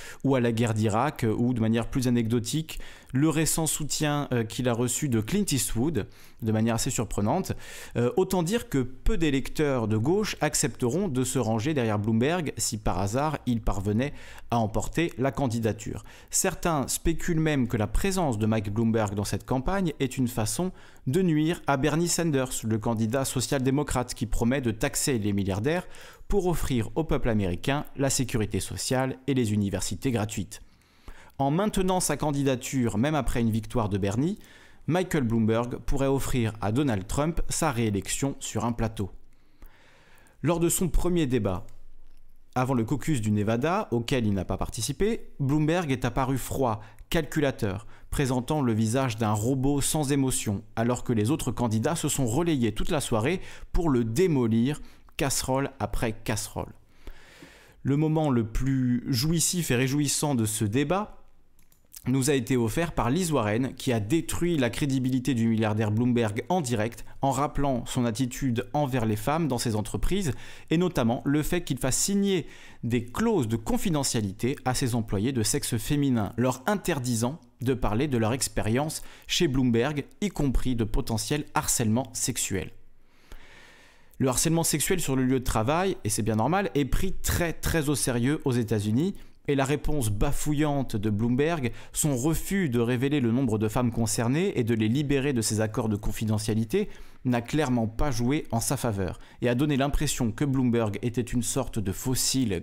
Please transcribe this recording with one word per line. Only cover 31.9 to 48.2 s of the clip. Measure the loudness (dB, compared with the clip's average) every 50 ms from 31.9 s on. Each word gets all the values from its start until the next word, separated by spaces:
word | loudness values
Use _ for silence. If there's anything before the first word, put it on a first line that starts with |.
| 2 0
sa | 0 0 -2
candidature, | 0 0 -2 0 2 2 2 0 0 -2 -4 0 0 0 2 2 0
même | 0 2 2
après | 0 0 0 0 2
une | 0 2
victoire | 0 0 -4 -2 -2 -2 0 0
de | 0 0
Bernie, | 0 0 2 2 0 0 -2 -6 -10 -20 -20 -20 -20 -20 -20 -10 -4
Michael | 0 0 0 0 0 0 0 2
Bloomberg | 2 2 2 2 2 2 2 0 -2 -6 -8
pourrait | -2 0 0 2 2
offrir | 2 2 2 2 0 0 0 0 0 -2 -2
à | -2 0
Donald | 2 2 2 2 0 -2 -2
Trump | -4 -2 0 0 0 0 0 0 0
sa | 0 0 0 0
réélection | 0 0 0 0 0 -2 -2 -4 -4 -2 -2 -4 -4 -6
sur | -10 -6 -4 -2 -2
un | -2
plateau. | -2 0 -2 -2 -2 -4 -6 -8 -8 -14 -18 -20 -20 -20 -20 -20 -20 -20 -20 -20 -20 -20 -20 -20 -20 -20 -20 -20 -20 -20 -20 -20 -12 -2
Lors | 0 0 2 2
de | 2 2
son | 2 2 0 2
premier | 4 4 4 4 4 2 2
débat, | 2 2 2 2 0 -2 -2 -6 -10 -12 -14 -14 -14 -14 -14 -14 -14 -16 -16 -18 -18 -18 -20 -20 -6 -2
avant | -2 0 2 2
le | 0 2
caucus | 0 -2 -2 0 0 0 2
du | 2 2
Nevada, | 2 2 2 2 0 2 2 0 0 0 -2 -2
auquel | -2 -2 0 0 0 0 2
il | 0 0
n'a | 0 -2
pas | -2 -2
participé, | -4 -4 -6 -4 -6 -4 -4 -2 0 0 0 0 -2 -6 -12 -6 -4
Bloomberg | 0 0 2 2 2 2 2 0 0 0
est | -2 0 0
apparu | -2 0 0 0 0 0 -2
froid, | -4 -6 -2 0 0 0 0 -2 -6 -14 -18 -20 -10 -2
calculateur, | -2 -2 -2 0 0 0 0 0 0 0 -2 -2 -2 -4 -8 -12 -16 -16 -10 -6
présentant | -2 0